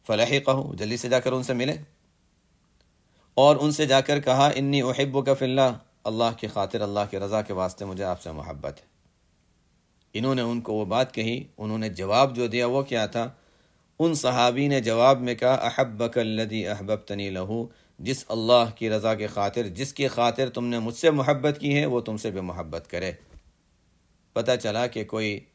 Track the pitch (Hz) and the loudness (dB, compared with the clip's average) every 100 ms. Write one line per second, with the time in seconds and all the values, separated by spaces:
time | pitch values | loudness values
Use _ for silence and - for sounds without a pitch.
0 | - 107 120 139 139 135 143 87 107 120 | -2 0 2 2 2 0 -2 -6 -6 -4
1 | 123 127 127 127 120 123 131 160 - _ | 0 2 2 -2 -2 -2 -2 -4 -12 _
2 | _ _ _ _ _ _ _ _ _ _ | _ _ _ _ _ _ _ _ _ _
3 | _ _ _ - 143 143 151 147 151 135 | _ _ _ 6 8 8 2 0 4 4
4 | 131 143 131 131 143 135 139 143 127 127 | 4 0 2 4 4 4 0 0 0 0
5 | 139 135 135 135 131 135 131 117 _ _ | 0 0 2 2 2 4 2 2 _ _
6 | - 113 117 113 104 104 95 107 104 101 | -6 0 0 -2 -6 -4 -4 -2 -2 -2
7 | 101 95 98 107 107 95 92 - 98 92 | -4 -4 -2 -2 -2 -4 -4 -4 -10 -6
8 | 95 87 87 76 82 73 69 - _ _ | -4 -6 -8 -12 -12 -10 -10 -12 _ _
9 | _ _ _ _ _ _ _ _ _ _ | _ _ _ _ _ _ _ _ _ _
10 | _ 107 131 131 117 120 113 107 98 113 | _ -4 0 0 -2 -4 -4 -4 -2 0
11 | 127 - 113 120 - - 107 110 110 90 | -2 -2 -4 -6 -10 -10 -6 -4 -6 -6
12 | 95 113 139 120 120 120 120 135 139 117 | 0 4 4 2 -2 0 0 0 0 -2
13 | 104 117 120 - _ _ _ _ _ - | -2 -2 -6 -8 _ _ _ _ _ 0
14 | 165 151 127 123 123 123 143 135 113 113 | 0 2 0 2 2 2 2 2 2 6
15 | 127 135 123 113 123 131 117 - 131 107 | 6 6 0 0 2 2 0 0 -2 -2
16 | 117 120 110 110 107 110 92 104 98 107 | -2 0 0 -2 -2 -4 -4 -6 -4 -6
17 | - 101 98 92 95 113 117 _ _ - | -4 -8 -6 -6 -6 -6 -6 _ _ -10
18 | 92 131 - 110 113 123 113 - 113 107 | -6 -6 -4 -2 6 6 6 -2 -2 0
19 | 110 110 104 104 101 120 104 87 139 - | 0 -2 -2 -2 -2 -2 -6 -6 -8 -4
20 | 135 120 120 120 131 123 120 120 113 117 | -2 2 0 2 -2 -2 -4 -2 -4 2
21 | 165 147 135 139 147 147 143 143 147 120 | 4 4 2 2 0 0 0 0 0 -2
22 | 113 107 110 95 92 85 78 82 - 87 | -4 -6 -6 -6 -8 -10 -10 -10 -8 -8
23 | 92 82 - - _ _ _ _ _ _ | -8 -10 -20 -20 _ _ _ _ _ _
24 | _ _ _ 113 117 123 110 107 123 113 | _ _ _ -4 0 0 0 -2 -2 -4
25 | 107 110 107 104 - | -6 -4 -4 -4 -12